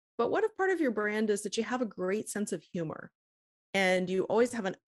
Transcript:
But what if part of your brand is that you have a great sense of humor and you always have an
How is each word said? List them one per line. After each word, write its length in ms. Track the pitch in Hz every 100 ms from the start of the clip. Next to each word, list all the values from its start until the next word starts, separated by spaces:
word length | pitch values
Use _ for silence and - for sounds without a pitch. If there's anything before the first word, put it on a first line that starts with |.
| _ -
But 120 | 233
what 140 | 330
if 120 | 427 -
part 140 | 381
of 100 | 339
your 100 | 294
brand 400 | 214 208 208 220
is 120 | 202
that 140 | 202 -
you 80 |
have 180 | 226 247
a 40 | 240
great 420 | - 185 208 -
sense 240 | 214 202
of 100 | 180
humor 480 | - 180 160 - - _ _ _ _ _ _
and 360 | 196 190 185 185
you 140 | 185
always 280 | - 208 240
have 140 | 240 190
an 100 | 185